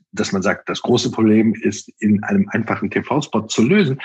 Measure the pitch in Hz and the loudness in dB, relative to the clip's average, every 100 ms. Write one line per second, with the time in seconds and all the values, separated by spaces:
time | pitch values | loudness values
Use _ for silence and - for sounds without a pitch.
0 | _ - - 190 190 175 - - - 120 | _ -8 -4 -2 -2 -2 -6 -6 0 0
1 | - 110 110 107 113 - - 104 - - | 0 2 4 4 4 0 -2 -4 -10 -4
2 | 107 101 - 98 98 - 113 101 104 107 | 0 0 2 0 0 -2 -2 -4 -4 -4
3 | - 135 - 110 107 - 113 208 156 139 | -2 -2 -2 -4 -2 0 4 4 2 -2